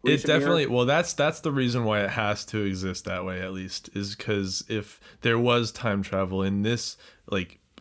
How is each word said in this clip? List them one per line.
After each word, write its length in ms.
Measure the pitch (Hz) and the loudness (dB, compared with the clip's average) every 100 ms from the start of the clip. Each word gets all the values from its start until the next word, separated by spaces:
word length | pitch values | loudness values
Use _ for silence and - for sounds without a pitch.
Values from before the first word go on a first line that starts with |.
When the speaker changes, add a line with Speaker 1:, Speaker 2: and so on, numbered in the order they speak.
Speaker 1:
It 60 | 131 | 2
Speaker 2:
recent 200 | 147 151 | 4 4
years. 100 | 151 | 2
Speaker 1:
definitely, 260 | 143 170 139 | 4 4 4
well, 180 | 123 123 | 2 4
that's, 280 | 151 175 | 2 2
that's 280 | - 147 156 | 2 0 2
the 100 | 160 | -2
reason 320 | 139 123 123 | 2 2 2
why 180 | 113 104 | 2 2
it 80 | 98 | 0
has 340 | - 104 107 - | 0 0 -2 -4
to 180 | 107 | -2
exist 420 | 101 95 95 92 - | -2 -2 -4 -6 -6
that 200 | 92 92 | -6 -4
way, 160 | 92 | -6
at 120 | 95 | -6
least, 360 | 95 95 - - 98 | -8 -8 -10 -8 -6
is 200 | 101 104 | -6 -6
'cause 480 | - 104 95 95 - | -2 0 0 -4 -4
if 320 | 110 101 - - - | -6 -6 -14 -20 -2
there 160 | 120 117 | 2 2
was 340 | 120 120 113 | 4 2 0
time 300 | - 117 101 | -4 -2 -2
travel 400 | 95 95 95 95 | 0 -2 0 0
in 220 | 98 101 | 0 0
this, 340 | 107 120 - - - - - | 0 -2 -4 -12 -20 -20 -6
like, 300 | 98 90 - _ - | -4 -4 -12 _ -20